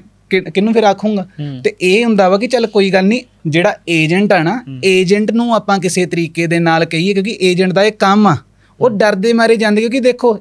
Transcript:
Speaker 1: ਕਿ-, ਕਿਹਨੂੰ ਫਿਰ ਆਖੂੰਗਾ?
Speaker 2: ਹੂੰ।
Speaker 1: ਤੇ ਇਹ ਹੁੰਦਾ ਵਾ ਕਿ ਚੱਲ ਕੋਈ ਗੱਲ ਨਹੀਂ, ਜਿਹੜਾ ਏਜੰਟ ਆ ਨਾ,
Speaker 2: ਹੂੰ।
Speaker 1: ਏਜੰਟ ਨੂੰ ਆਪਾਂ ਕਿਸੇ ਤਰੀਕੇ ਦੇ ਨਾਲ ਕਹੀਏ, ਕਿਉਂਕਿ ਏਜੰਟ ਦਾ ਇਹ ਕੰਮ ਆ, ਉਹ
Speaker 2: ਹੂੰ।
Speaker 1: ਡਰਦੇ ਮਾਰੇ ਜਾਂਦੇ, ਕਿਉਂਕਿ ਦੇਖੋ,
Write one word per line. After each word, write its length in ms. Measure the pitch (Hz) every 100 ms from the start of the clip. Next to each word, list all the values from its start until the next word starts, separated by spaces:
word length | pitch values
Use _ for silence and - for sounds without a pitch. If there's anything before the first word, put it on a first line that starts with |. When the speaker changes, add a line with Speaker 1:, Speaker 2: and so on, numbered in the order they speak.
| - _ -
Speaker 1:
ਕਿ-, 220 | 185 -
ਕਿਹਨੂੰ 220 | 175 214
ਫਿਰ 100 | 226
ਆਖੂੰਗਾ? 440 | 214 196 208 208 180 -
Speaker 2:
ਹੂੰ। 220 | 147 131
Speaker 1:
ਤੇ 120 | 131 -
ਇਹ 240 | 180 196 233
ਹੁੰਦਾ 240 | 214 185
ਵਾ 80 | 196
ਕਿ 100 | 240
ਚੱਲ 200 | 247 226
ਕੋਈ 220 | 226 196
ਗੱਲ 160 | 185 190
ਨਹੀਂ, 160 | 240 - _ 165
ਜਿਹੜਾ 280 | 151 185 - -
ਏਜੰਟ 440 | 165 156 180 208
ਆ 100 | 196
ਨਾ, 200 | 160 233 247
Speaker 2:
ਹੂੰ। 120 | 131 170
Speaker 1:
ਏਜੰਟ 460 | 185 185 202 214
ਨੂੰ 240 | 220 240 226
ਆਪਾਂ 240 | 196 196
ਕਿਸੇ 260 | 180 170 180
ਤਰੀਕੇ 420 | 170 165 165 170
ਦੇ 120 | 165
ਨਾਲ 260 | 170 165 165
ਕਹੀਏ, 280 | 165 180
ਕਿਉਂਕਿ 240 | 196 196 226
ਏਜੰਟ 320 | 185 180 185
ਦਾ 100 | 175
ਇਹ 80 | 208
ਕੰਮ 360 | 214 202 202 208
ਆ, 100 | 147 - _ _ -
ਉਹ 100 | 254
Speaker 2:
ਹੂੰ। 80 | 202
Speaker 1:
ਡਰਦੇ 360 | 214 202 214
ਮਾਰੇ 220 | 226 226 226
ਜਾਂਦੇ, 260 | 214 208
ਕਿਉਂਕਿ 180 | 226 262
ਦੇਖੋ, 400 | 247 247 247 214